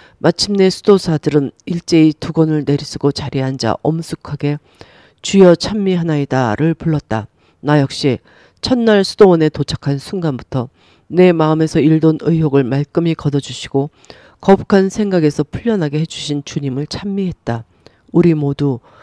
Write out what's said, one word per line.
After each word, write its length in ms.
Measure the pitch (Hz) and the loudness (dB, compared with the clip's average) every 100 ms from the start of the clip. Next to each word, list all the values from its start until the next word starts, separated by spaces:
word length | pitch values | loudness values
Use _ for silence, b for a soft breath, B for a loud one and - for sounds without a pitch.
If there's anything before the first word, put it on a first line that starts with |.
| b b | b b
마침내 520 | 156 175 - 202 190 | -2 0 -2 2 0
수도사들은 800 | 185 - 196 - 151 - 147 135 - - | 0 2 2 2 -2 0 0 -2 -8 -8
일제히 480 | 170 - 165 160 156 | -8 0 4 4 2
두건을 460 | - 165 160 151 143 | -6 -2 0 0 -2
내리쓰고 460 | 143 - - 143 | -2 -4 -4 -4
자리에 300 | 139 143 135 | -2 -6 -4
앉아 340 | 131 135 113 - | -4 -4 -4 -2
엄숙하게 760 | - 160 165 - - 147 147 147 b b b b b b | -2 -4 -6 -12 -10 -6 -4 -6 b b b b b b
"주여 360 | - 196 185 170 | -2 6 6 6
찬미하나이다"를 1160 | - 214 196 180 170 151 139 131 120 104 156 | 2 -4 -2 -2 0 -2 0 0 0 0 -2
불렀다. 520 | 165 170 151 - 110 107 _ _ _ | -2 -2 -4 -2 -6 -8 _ _ _
나 200 | 135 151 | 0 2
역시 380 | 135 - 143 120 b b b b | 2 -2 -2 -2 b b b b
첫날 420 | - 254 226 208 | -4 0 2 2
수도원에 460 | 190 - 202 170 156 | 2 4 6 6 2
도착한 480 | - 143 - - 139 | 0 -6 -6 -4 -4
순간부터 720 | - 196 165 127 - 135 117 b b b b | -6 -6 -4 -6 -6 -6 -6 b b b b
내 240 | 165 185 | 2 4
마음에서 480 | 165 156 156 160 165 | 4 2 2 0 2
일돈 380 | 139 156 160 156 | 2 4 2 2
의혹을 420 | - 165 156 139 | 0 0 2 2
말끔히 500 | 127 135 143 - 170 | 2 -2 -2 -2 -2
걷어주시고 760 | 160 147 143 - 123 - 139 143 B B B B B | -2 -2 -4 -6 -12 -6 -4 -4 B B B B B
거북한 480 | - 196 - 196 190 | 2 2 4 2 2
생각에서 560 | 185 208 185 151 147 | -2 -2 2 0 0
풀려나게 560 | 147 - 233 214 151 147 | -6 -4 -4 -2 -2 -4
해주신 440 | 160 - - 147 | -6 -8 -8 -6
주님을 420 | - - 143 127 147 | -6 -8 -6 -6 -8
찬미했다. 800 | - 202 196 185 156 - 117 113 b b b b | -8 -8 -4 -4 -6 -6 -8 -8 b b b b
우리 220 | - 170 | 0 2
모두 460 | 156 143 139 143 123 b b | 2 -2 -2 -4 -4 b b